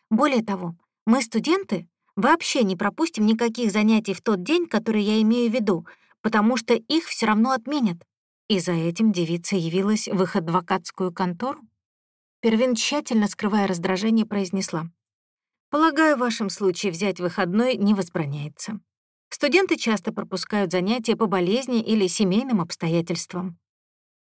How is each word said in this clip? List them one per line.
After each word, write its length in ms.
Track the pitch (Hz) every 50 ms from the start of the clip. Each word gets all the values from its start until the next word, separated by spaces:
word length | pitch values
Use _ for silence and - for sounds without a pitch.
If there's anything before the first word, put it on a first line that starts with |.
| _ -
«Более 340 | 220 220 285 294 269 233 226
того, 320 | 208 196 185 180 170 170 - _ _ _ _ -
мы, 160 | 220 233 277
студенты, 680 | 233 - - 226 220 277 339 392 381 - - 170 170 _ _ _ _ _ -
вообще 480 | - 190 262 320 339 - - - 285
не 140 | 233 190 190
пропустим 480 | 175 208 202 202 - 330 330 - 214 214
никаких 480 | 214 226 220 233 233 226 240 240 214
занятий 400 | 185 214 214 214 226 220 220 208
в 80 | 185 -
тот 220 | - 233 214 180
день, 240 | 180 - 311 359 349
который 360 | - - 220 226 233 220 214
я 180 | 202 202 214 220
имею 280 | 220 214 233 240 240 233
в 40 | 214
виду, 320 | 254 208 208 180 165 170 - - _ _ _ _ _
потому 360 | - 220 220 214 208 226 254
что 180 | 233 - - 240
их 320 | 226 226 - 285 330 330
всё 200 | - - - -
равно 260 | 220 214 208 226 262
отменят». 440 | 262 254 226 269 294 294 240 196 170 170 - _ _ _ _ _ _ _ _ -
«И 100 | 214 185
за 120 | 165 180
этим 380 | 170 165 160 170 170 175 220 220
девица 460 | 202 175 175 160 170 175 170 - 202
явилась 500 | 190 165 165 165 190 196 202 214 214 -
в 160 | - - 180
их 140 | 190 170 -
адвокатскую 760 | 202 165 165 170 185 175 - 190 185 - - - - 185 180
контору?» 480 | 175 - 190 180 175 170 240 262 - - - _ _ _ _ _ _ _ _ _ _ _ _ _ _ _
Первин, 340 | - 226 226 214 254 254 247
тщательно 520 | 220 - - 285 294 302 - 247 220 208
скрывая 400 | 190 - - - 202 208 208 202
раздражение, 600 | 190 185 175 170 185 185 185 208 220 226 226 214
произнесла. 640 | - 202 202 196 180 - 190 190 - - 160 165 170 - _ _ _ _ _ _ _ _ _ _ _ _ _ _ _
«Полагаю, 460 | - 294 320 320 285 294 320 311 294
в 40 | 233
вашем 300 | 247 240 220 - 214 190
случае 420 | - - 208 190 175 - - 196
взять 280 | 160 165 202 196 180 170
выходной 560 | 180 175 - 202 190 175 180 220 247 254 254
не 180 | - 202 202 214
возбраняется. 840 | 196 185 - - 180 156 139 143 151 147 151 - - - - 214 190 - _ _ _ _ _ _ _ _ -
Студенты 460 | - - - 294 247 370 392 359 330
часто 360 | - - 226 214 202 - 226
пропускают 600 | 226 - 226 - 190 180 - - 220 208 196 175
занятия 440 | 170 185 180 196 233 254 220 - 220
по 100 | - 226
болезни 540 | 190 196 185 175 175 208 254 269 254 247 226
или 260 | 220 - 220 214 190 180
семейным 520 | - - 214 185 180 220 269 269 240 185
обстоятельствам». 960 | 160 170 - - - 165 165 170 165 - 175 170 - - - 180 185 190 170 _ _ _ _ _ _ _ _ _ _ _ _ _ _